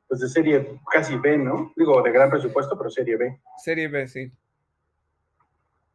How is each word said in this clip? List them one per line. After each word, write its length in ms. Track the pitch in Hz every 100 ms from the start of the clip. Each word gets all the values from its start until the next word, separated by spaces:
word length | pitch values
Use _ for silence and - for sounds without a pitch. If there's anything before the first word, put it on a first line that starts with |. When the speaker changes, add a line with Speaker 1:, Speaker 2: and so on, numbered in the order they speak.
| -
Speaker 1:
pues, 120 | 131
de 80 | 127
serie 500 | 165 156 143 113 - -
casi 260 | 156 147 131
B, 200 | 143 151
¿no? 360 | 131 151 - -
Digo, 260 | 160 131
de 80 | 123
gran 180 | 120 135
presupuesto, 480 | 139 123 139 139 202
pero 120 | -
serie 280 | 135 120 113
B. 240 | 123 131 _ -
Speaker 2:
Serie 240 | - 165 156
B, 200 | 143 131
sí. 240 | 131 127 - _ _ _ _ _ _ _ _ _ _ _ _ _ _ _